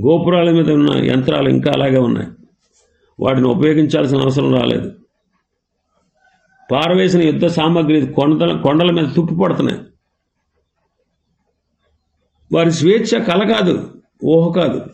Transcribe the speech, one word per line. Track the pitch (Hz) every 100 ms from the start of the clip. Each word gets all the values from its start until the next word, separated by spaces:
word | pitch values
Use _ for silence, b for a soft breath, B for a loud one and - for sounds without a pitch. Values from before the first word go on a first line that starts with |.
| 120
గోపురాల | 170 - 175 170
మీద | 165 156
ఉన్న | 151 147 135
యంత్రాలు | - 127 135 151 135
ఇంకా | 131 135
అలాగే | 139 139 131
ఉన్నాయి, | 120 113 - - _ _ _ _ _ _ _ -
వాటిని | 127 131 127
ఉపయోగించాల్సిన | 110 151 156 151 151 139 135
అవసరం | 135 135 139
రాలేదు. | 127 120 113 - - _ _ _ _ _ _ _ _ _ _ _ _ _ _ _ _ -
పారవేసిన | 147 170 180 185 180
యుద్ధ | 156 139 170
సామాగ్రి | 160 160 170 151 156 131
కొండల, | - 143 156 170 160
కొండల | 139 151 175
మీద | 170 143 170
తుప్పు | 160
పడుతున్నాయి. | 165 185 - 67 - - _ _ _ _ _ _ _ _ _ _ _ _ _ _ _ _ _ _ _ _ _ _ _ _ _ _
వారి | 160 165
స్వేచ్ఛ | 160 165 226 226 233
కల | - 175 214
కాదు, | 214 180 135 - - _ _
ఊహ | 143 165 170
కాదు, | 175 143 - -